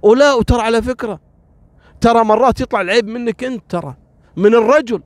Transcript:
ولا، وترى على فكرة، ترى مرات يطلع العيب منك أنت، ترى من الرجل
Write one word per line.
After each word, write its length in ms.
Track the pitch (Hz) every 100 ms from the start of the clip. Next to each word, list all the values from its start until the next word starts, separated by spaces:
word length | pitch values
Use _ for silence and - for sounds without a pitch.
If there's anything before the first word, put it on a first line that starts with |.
ولا، 320 | 208 240 285
وترى 260 | 262 220 240
على 220 | 220 226
فكرة، 380 | 226 247 233 185 _ _ _ _ _ _ _ _
ترى 240 | 233 233
مرات 360 | 220 214 262 226
يطلع 200 | 254 214
العيب 260 | 180 220 208
منك 380 | 233 240 220
أنت، 180 | 254 247 -
ترى 260 | 175 151 131 _ _ _ -
من 180 | 196
الرجل 480 | 233 220 294 247 214